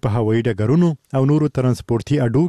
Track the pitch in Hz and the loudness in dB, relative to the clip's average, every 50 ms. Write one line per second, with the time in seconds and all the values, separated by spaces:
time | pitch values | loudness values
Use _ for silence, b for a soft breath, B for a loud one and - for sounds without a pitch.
0 | - 120 104 120 110 107 110 117 113 120 110 92 107 110 143 170 175 170 151 - | -2 -2 -2 0 0 0 0 0 0 -2 -2 -2 0 0 2 2 2 2 0 -4
1 | _ _ - 135 131 139 147 156 151 147 - 135 123 127 120 - - - 117 113 | _ _ -2 0 2 2 2 2 0 0 -2 -2 0 0 -2 -2 -2 -4 -4 -4
2 | - - 147 143 127 120 113 135 170 | -2 -2 -2 0 0 0 2 0 0